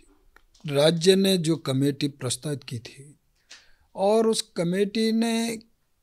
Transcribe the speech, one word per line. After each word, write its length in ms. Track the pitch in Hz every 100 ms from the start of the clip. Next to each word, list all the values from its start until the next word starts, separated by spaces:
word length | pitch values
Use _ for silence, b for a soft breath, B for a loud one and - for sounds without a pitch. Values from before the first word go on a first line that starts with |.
| _ _ _ _ _ _ 156
राज्य 500 | 139 156 170 175 190
ने 200 | 196 190
जो 180 | 156 160
कमेटी 520 | - 135 139 139 147
प्रस्तावित 560 | 135 127 - - 135
की 140 | - 117
थी 400 | - - 147 - _ _ b b b b b
और 320 | - 196 226 220
उस 160 | 220
कमेटी 720 | - - 170 185 202 226 220
ने 460 | 226 233 226 233 226 - _ _ _